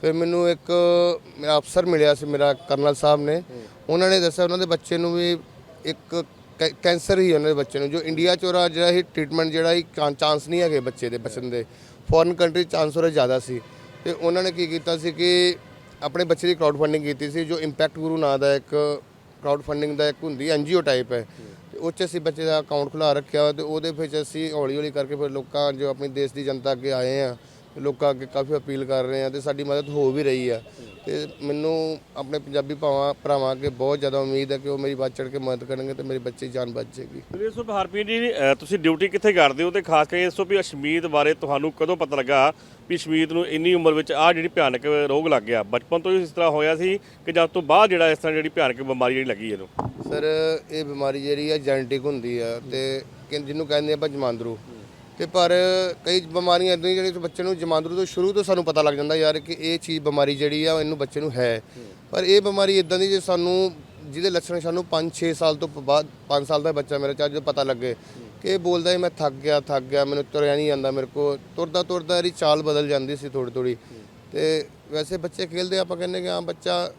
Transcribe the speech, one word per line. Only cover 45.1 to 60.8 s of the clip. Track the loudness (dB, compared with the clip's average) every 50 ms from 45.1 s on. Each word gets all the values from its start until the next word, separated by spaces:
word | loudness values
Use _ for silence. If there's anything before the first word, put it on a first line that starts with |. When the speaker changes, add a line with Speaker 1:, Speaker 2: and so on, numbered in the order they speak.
| 2 2 2 4
Speaker 2:
ਲੱਗ | 2 2 2
ਗਿਆ? | 2 0 0 0
ਬਚਪਨ | 0 -2 -4 -2 0 -4 -2
ਤੋਂ | 0 2 0
ਹੀ | 0 0
ਇਸ | -2
ਤਰ੍ਹਾਂ | -2 2 2 4
ਹੋਇਆ | 4 4 2 2 0
ਸੀ | 0 0 -2 -2 -2 -6 -12 -20 -14 -8
ਕਿ | -2 2
ਜਦ | 2 2
ਤੋਂ | 2 2 -4 0
ਬਾਅਦ | 4 6 6 6 6
ਜਿਹੜਾ | 6 4 4 4
ਇਸ | 4 2
ਤਰ੍ਹਾਂ | 0 -2 0
ਜਿਹੜੀ | 0 -2 -2
ਭਿਆਨਕ | 0 0 2 2 0 -2 -2
ਬਿਮਾਰੀ | -4 0 2 2 2 2
ਜਿਹੜੀ | 0 0 -2
ਲੱਗੀ | -4 -4 -4 -6 -6
ਇਹਨੂੰ? | -6 -8 -12 -8 -6 -6 -6 -6 -10 -10 -6
Speaker 1:
ਸਰ, | -4 -2 0 0 0 0 0 0 -2 -4 -6 -8
ਇਹ | -8 -8 -6
ਬਿਮਾਰੀ | -6 -6 -4 -2 -2 -2 -2 -2
ਜਿਹੜੀ | -2 -2 -2 0 -2
ਆ | -2 -2
ਜੈਨੇਟਿਕ | 0 0 0 0 0 -2 -4 -2 -2
ਹੁੰਦੀ | -2 -4 -4 -4 -4 -4 -2
ਆ, | -4 -4 -6 -6 -8 -8
ਤੇ | -6 -4 -4 -4 -4 -6 -8 -12 -20 -20 -16 -8
ਕਿ-, | -8 -8 -6
ਜਿਹਨੂੰ | -6 -6 -6 -4
ਕਹਿੰਦੇ | 0 0 0 2 0 0
ਆਪਾਂ | 0 -2 -4
ਜਮਾਂਦਰੂ। | -4 -2 -2 -2 -2 -2 -4 -8 -8 -10 -12 -18 -20 -20 -20 -20 -20 -20 -20 -20 -10 -8
ਤੇ | -8
ਪਰ | -2 2 2 4 6 6 4 4 4 2 2 0 -2 -4 -6 -4
ਕਈ | 0 0 0
ਬਿਮਾਰੀਆਂ | 0 0 -4 -2 2 4 4 4 4 2 0
ਏਦਾਂ | 2 0
ਦੀਆਂ | 0 0
ਜਿਹੜੀਆਂ | 0 0 -2 -4 -4
ਬੱਚੇ | -6 -8 -6 -4 -4
ਨੂੰ | -2 -2 -2
ਜਮਾਂਦਰੂ | -2 0 0 0 0 -2 -2
ਤੋਂ | -2 -2
ਸ਼ੁਰੂ | -2 0 0 0 2 2
ਤੋਂ | 0 2
ਸਾਨੂੰ | 2 2 2 2
ਪਤਾ | 0 2 4 4
ਲੱਗ | 2 2
ਜਾਂਦਾ | 0 0 0 2
ਯਾਰ | 2 2 2 2 0
ਕਿ | -4 -8 -10 -6
ਇਹ | -4 -4 -4 -4
ਚੀਜ਼ | -4 -4 -6 -2
ਬਿਮਾਰੀ | -2 0 2 2 2 2 2
ਜਿਹੜੀ | 0 0 0 0 2 2
ਆ, | 2 2 2